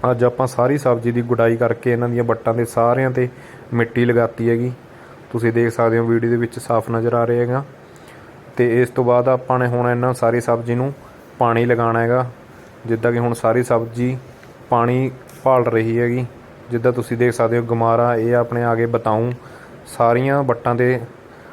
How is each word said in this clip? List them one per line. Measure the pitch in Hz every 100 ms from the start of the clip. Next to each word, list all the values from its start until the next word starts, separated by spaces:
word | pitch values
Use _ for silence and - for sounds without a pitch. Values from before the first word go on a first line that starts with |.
| 123
ਅੱਜ | 120
ਆਪਾਂ | 123 - 131
ਸਾਰੀ | - 123 143
ਸਬਜ਼ੀ | 139 120 117
ਦੀ | 120
ਗੁਡਾਈ | 120 117 117 117
ਕਰਕੇ | 117 117 127
ਇਹਨਾਂ | 117 120
ਦੀਆਂ | 120
ਵੱਟਾਂ | 117 113 -
ਦੇ | 120 113
ਸਾਰਿਆਂ | - 117 123 131
'ਤੇ | 127 123 - - - -
ਮਿੱਟੀ | 120 117 120 120
ਲਗਾਤੀ | 117 117 - 117
ਹੈਗੀ, | 117 123 123 - - - - -
ਤੁਸੀਂ | 120 117
ਦੇਖ | 117 117
ਸਕਦੇ | 110 117 117
ਹੋ | 117
ਵੀਡੀਓ | 117 117
ਦੇ | 117
ਵਿੱਚ | 117 -
ਸਾਫ਼ | - 113 110
ਨਜ਼ਰ | 117 117
ਆ | 117 117
ਰਿਹਾ | 120
ਹੈਗਾ। | 120 127 139 - - - - - - - - -
ਤੇ | 120 120
ਇਸ | 123
ਤੋਂ | -
ਬਾਅਦ | 120 123 123
ਆਪਾਂ | 127 127 127
ਨੇ | 123
ਹੁਣ | 120 123
ਇਹਨਾਂ | 120 127
ਸਾਰੀ | 123 117 120
ਸਬਜ਼ੀ | 117 117 120 120
ਨੂੰ | 135 143 - - - -
ਪਾਣੀ | 120 117 120
ਲਗਾਉਣਾ | 117 117 113
ਹੈਗਾ, | 117 123 123 - - - - - 113
ਜਿੱਦਾਂ | 113 120
ਕਿ | 117
ਹੁਣ | 120
ਸਾਰੀ | 117 113 117
ਸਬਜ਼ੀ | 123 117 117 117 123 131 - - - - -
ਪਾਣੀ | 120 117 127 131 127 - -
ਭਾਲ | 135 127 120
ਰਹੀ | 113 113 113
ਹੈਗੀ। | 120 120 123 - - - -
ਜਿੱਦਾਂ | 120 120
ਤੁਸੀਂ | 120 113 117
ਦੇਖ | 123
ਸਕਦੇ | 117 117 120
ਹੋ |
ਗਮਾਰਾ, | 117 117 113 117 120 117
ਇਹ | 113 120
ਆਪਣੇ | 120 120
ਆ | 120 117
ਗਏ | 117
ਬਤਾਊ, | 117 110 110 120 123 - - - - - -
ਸਾਰੀਆਂ | 117 120 135 139
ਵੱਟਾਂ | 131 117 123 120
'ਤੇ | 123 127 117 - - - -